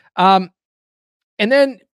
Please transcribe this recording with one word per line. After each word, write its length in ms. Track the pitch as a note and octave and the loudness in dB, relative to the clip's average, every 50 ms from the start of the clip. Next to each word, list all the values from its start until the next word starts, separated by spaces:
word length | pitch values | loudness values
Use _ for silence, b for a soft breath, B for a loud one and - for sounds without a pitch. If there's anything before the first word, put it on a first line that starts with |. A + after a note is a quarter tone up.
| b b _ | b b _
Um, 340 | - F3+ F#3+ F#3+ F#3+ F#3 F3 _ _ _ _ _ _ _ _ _ _ _ _ _ _ _ _ _ - | -2 0 2 2 0 -2 -6 _ _ _ _ _ _ _ _ _ _ _ _ _ _ _ _ _ -8
and 120 | G#3+ A3 | -4 -2
then 300 | C4 C#4 C#4 C#4 B3 - _ _ _ | 0 0 0 0 -4 -12 _ _ _